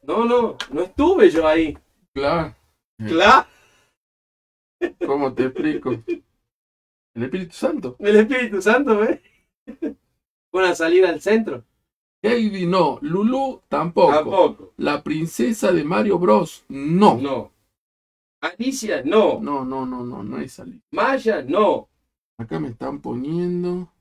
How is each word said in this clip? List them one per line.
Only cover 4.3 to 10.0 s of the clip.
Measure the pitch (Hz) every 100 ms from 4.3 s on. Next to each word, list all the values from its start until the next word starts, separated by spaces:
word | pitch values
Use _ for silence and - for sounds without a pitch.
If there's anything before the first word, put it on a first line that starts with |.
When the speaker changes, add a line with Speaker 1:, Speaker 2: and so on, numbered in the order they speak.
| _ _ _ _ _ 349 - 349
Speaker 2:
¿Cómo | 139 135 120
te | 131
explico? | 127 156 147 131 113 - 349 _ _ _ _ _ _ _ _ _
El | 117 127
Espíritu | 185 170
Santo. | - 262 302 131 -
Speaker 1:
El | 202 208
Espíritu | 220 254 233 202
Santo, | 196 240 277 208
¿ves? | 226 - _ _ _ _ -
<laughs> | - 294 -